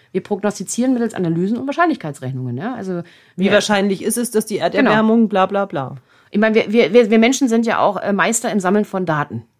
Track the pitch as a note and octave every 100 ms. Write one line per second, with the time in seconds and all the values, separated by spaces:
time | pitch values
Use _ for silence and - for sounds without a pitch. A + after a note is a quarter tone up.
0 | _ F#3+ F#3+ G3 G#3 G3+ F#3 - B3+ B3
1 | A3+ - E3+ E3 F#3+ A#3+ C4+ C#4+ E4+ -
2 | D#3 C#3+ B2+ C3 B2+ B2 G#3 C4 F#3+ F3
3 | E3+ - _ - F#3+ G3+ G#3 G#3 G3+ F#3+
4 | - A#3 A#3 G#3+ - G3 E3+ D4 C4 G#3+
5 | A3 A#3 A3 G3 F#3+ G3 G3 D#3 C3 C#3
6 | - _ _ G3+ A3 A3 - A3+ D3+ A#3
7 | G#3+ A3+ A3+ C4 C4 A3+ A3+ C3+ D3+ F#3
8 | - G3 F3 A3+ A3 G3+ F#3 G#3 G#3 F#3+
9 | F3 D3+ D3 A#2 -